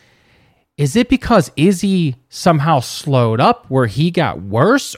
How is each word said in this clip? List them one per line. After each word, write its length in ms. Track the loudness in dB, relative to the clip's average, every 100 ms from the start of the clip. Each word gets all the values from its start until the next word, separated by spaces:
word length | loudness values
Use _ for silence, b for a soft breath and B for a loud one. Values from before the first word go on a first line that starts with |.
| b b b b b b b -4
is 180 | -2 0
it 140 | 0
because 420 | -2 2 2 2 0
Izzy 580 | 0 2 0 0 0 -4 _
somehow 500 | -4 0 2 2 0
slowed 640 | -2 -8 -2 0 2 2
up 240 | 0 0 -2
where 180 | 0 0
he 220 | 0 -2
got 300 | 0 -2 -4
worse, 540 | -4 0 2 2 -2